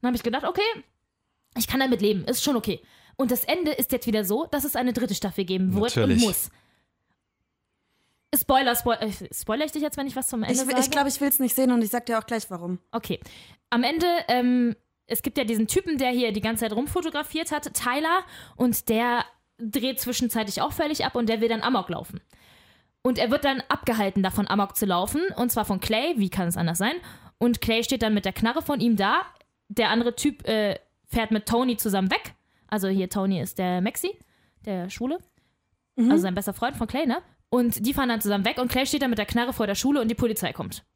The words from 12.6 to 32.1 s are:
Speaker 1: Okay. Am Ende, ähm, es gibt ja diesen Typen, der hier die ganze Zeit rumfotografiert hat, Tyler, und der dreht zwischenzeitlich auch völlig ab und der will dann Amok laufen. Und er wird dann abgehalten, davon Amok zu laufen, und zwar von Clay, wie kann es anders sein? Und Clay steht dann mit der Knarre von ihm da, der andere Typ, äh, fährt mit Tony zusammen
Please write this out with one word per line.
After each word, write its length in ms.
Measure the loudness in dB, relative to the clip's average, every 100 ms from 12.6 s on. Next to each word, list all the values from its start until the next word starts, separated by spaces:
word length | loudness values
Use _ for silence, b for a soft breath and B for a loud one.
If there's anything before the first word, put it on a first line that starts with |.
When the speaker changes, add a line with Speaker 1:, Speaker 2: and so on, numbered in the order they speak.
| -6 -8 _
Speaker 1:
Okay. 260 | -10 -6 -8 B B B B _
Am 120 | 0
Ende, 240 | 0 2 2 2 2
ähm, 480 | 2 4 4 2 0 _ _ _
es 160 | -4
gibt 140 | -4 -2
ja 80 |
diesen 220 | -2 0 2
Typen, 320 | 0 0 0
der 120 | 0
hier 220 | 2 0
die 80 | 0
ganze 240 | -2 -2
Zeit 80 | -2
rumfotografiert 800 | -2 -2 -2 -4 -6 -6 -6 -4
hat, 240 | -4 -4
Tyler, 460 | -4 -2 0 2 0 -2 B B B
und 320 | 0 0 0
der 360 | 2 2 0 -2 _ _ _
dreht 420 | -6 -2 -2 -2
zwischenzeitlich 600 | -4 -2 0 0 -2 -2
auch 100 | -4
völlig 320 | 0 -2 0
ab 120 | -2 0
und 120 | 0
der 120 | 2
will 80 | 2
dann 140 | 2
Amok 260 | 0 0 0
laufen. 320 | -6 -8 -14 _ b b b b b b _
Und 160 | -2 2
er 120 | 2
wird 140 | 2
dann 180 | 2 0 -2
abgehalten, 540 | -4 0 0 0 2
davon 240 | 0 0 0
Amok 280 | 2 0 0
zu 100 | 0
laufen, 340 | 0 0 0 -2 -2
und 140 | -2
zwar 140 | 0
von 160 | 0 -2
Clay, 340 | 0 0 0 0
wie 140 | 0
kann 160 | 0 -2
es 80 | 0
anders 220 | 0 0
sein? 160 | 0 -2 B B B _
Und 220 | 0 2
Clay 220 | 2 0
steht 200 | 2 0
dann 120 | 2
mit 100 | 2
der 80 | 0
Knarre 300 | 0 0 0
von 180 | -2 0
ihm 160 | 2 2
da, 260 | 2 2 -2 -12 _ _ _
der 220 | 0 2
andere 240 | 2 0
Typ, 320 | 0 -2 -2 -2
äh, 300 | 0 0 -2 _ _ _
fährt 240 | -2 0
mit 140 | -2 0
Tony 300 | 0 0 0
zusammen 340 | 0 0 2